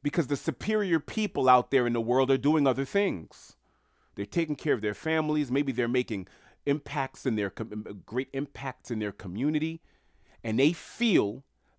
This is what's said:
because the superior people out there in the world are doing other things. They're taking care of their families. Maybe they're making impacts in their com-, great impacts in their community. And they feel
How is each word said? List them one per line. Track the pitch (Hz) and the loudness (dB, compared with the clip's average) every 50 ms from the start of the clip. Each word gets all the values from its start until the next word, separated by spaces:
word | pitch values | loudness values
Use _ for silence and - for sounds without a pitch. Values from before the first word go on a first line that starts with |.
because | - 147 - 175 147 120 | -6 -2 0 0 0 0
the | 143 135 | -2 -2
superior | - 165 135 - - 214 214 214 208 185 170 156 | -2 -4 -6 -4 -2 -2 0 0 2 2 0 0
people | - - - 214 220 202 - 147 131 127 | 0 -4 -4 -4 -4 -2 -2 2 6 6
out | 127 123 120 - | 6 6 6 4
there | 139 131 123 | 2 2 2
in | 120 117 | 2 2
the | 117 | 0
world | 113 113 123 131 135 127 | 0 2 2 2 4 4
are | 135 131 | 2 2
doing | 110 143 156 160 143 | 2 2 2 4 4
other | 139 120 127 139 | 4 2 2 -2
things. | - - 202 208 185 117 87 80 - - - - - - _ _ _ _ _ _ _ _ _ _ _ _ | -2 0 0 0 0 -2 -4 -8 -12 -18 -20 -20 -20 -20 _ _ _ _ _ _ _ _ _ _ _ _
They're | - 101 | -8 -8
taking | - - 170 165 156 147 | -4 -2 -2 -2 -2 -4
care | - - 151 135 | -4 0 0 0
of | 113 | 0
their | 104 104 101 | 0 -2 -4
families. | - - 160 160 160 156 151 151 151 143 120 | -4 -4 -2 0 0 0 0 0 0 0 0
Maybe | 123 143 147 139 123 | 0 0 0 0 0
they're | 117 120 117 | -2 0 0
making | 123 127 120 - 110 98 92 - - - _ - _ _ _ | 0 0 0 0 -4 -6 -6 -8 -14 -20 _ -20 _ _ _
impacts | 143 139 151 - - 147 151 135 135 - - - | -2 -2 -2 -4 -6 -6 -4 -4 -4 -6 -6 -4
in | 131 110 | -2 0
their | 104 101 98 | 0 0 -2
com-, | - - 113 - 104 107 107 90 104 98 82 | -4 -6 -8 -8 -8 -8 -8 -10 -12 -14 -14
great | - 110 127 135 - | -6 -6 -6 -4 -4
impacts | - 135 147 - - - 139 135 - - - - | -6 -8 -8 -8 -10 -10 -10 -10 -10 -10 -10 -6
in | 120 110 | -4 -4
their | 107 104 | -2 -4
community. | 101 - - 92 90 107 131 151 160 151 156 160 165 160 - _ _ _ _ _ _ _ _ _ _ - - | -4 -6 -10 -8 -4 -2 0 0 0 0 0 -2 -4 -8 -12 _ _ _ _ _ _ _ _ _ _ -10 -6
And | 117 110 117 | -2 2 4
they | 139 160 | 4 4
feel | 175 - - - - - 240 233 196 143 107 101 113 135 - _ _ _ _ _ _ | 2 0 -6 -12 -4 -2 2 4 4 4 4 2 -2 -8 -12 _ _ _ _ _ _